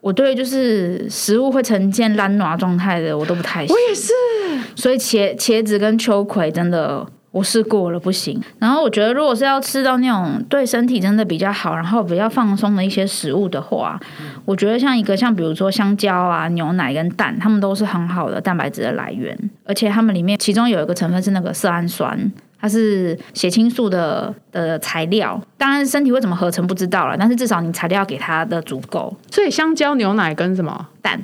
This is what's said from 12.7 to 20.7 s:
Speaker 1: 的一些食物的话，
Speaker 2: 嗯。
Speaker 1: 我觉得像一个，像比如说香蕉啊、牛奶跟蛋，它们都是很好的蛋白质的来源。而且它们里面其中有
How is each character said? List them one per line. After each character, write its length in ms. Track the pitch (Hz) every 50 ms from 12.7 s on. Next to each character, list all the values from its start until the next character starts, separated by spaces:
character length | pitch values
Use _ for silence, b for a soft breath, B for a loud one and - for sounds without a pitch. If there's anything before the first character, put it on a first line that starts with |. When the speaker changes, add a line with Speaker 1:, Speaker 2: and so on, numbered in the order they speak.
| 208
Speaker 1:
的 100 | 196 185
一 40 | 196
些 160 | 185 - 190
食 280 | 196 - - - 151 135
物 160 | 175 202 180
的 100 | 175 139
话， 400 | - - - - - - - 180 B B B B
Speaker 2:
嗯。 180 | 151 151 B B B
Speaker 1:
我 100 | - 196
觉 160 | 185 208 202
得 60 | 226 247
像 180 | 247 277 262
一 60 | 233
个， 160 | 208 - 196 190
像 180 | 240 247 226
比 60 | 185 165
如 100 | 160 160
说 140 | 160 190 196
香 280 | 185 - 208 196 208 202
蕉 180 | 202 202 185
啊、 320 | 180 180 180 170 165 160 170
牛 220 | 170 170 165 151 170
奶 200 | 185 165 123 139
跟 160 | 151 165 175
蛋， 260 | 180 - 214 139 82 -
它 100 | 175 214
们 100 | 220 208
都 140 | 196 196 196
是 100 | 196 214
很 240 | 196 - 175 170 170
好 220 | 175 180 160 -
的 100 | - -
蛋 160 | - 190 180
白 140 | 170 - 185
质 140 | - - -
的 80 | 110
来 200 | - - - -
源。 240 | - - 123 71 - - - 208 - - _
而 80 | - 202
且 160 | 196 233 208
它 100 | 202 226
们 140 | 226 226 202
里 80 | 175
面 160 | 170 185 202 208
其 160 | - - 196
中 160 | 214 233
有 140 | 240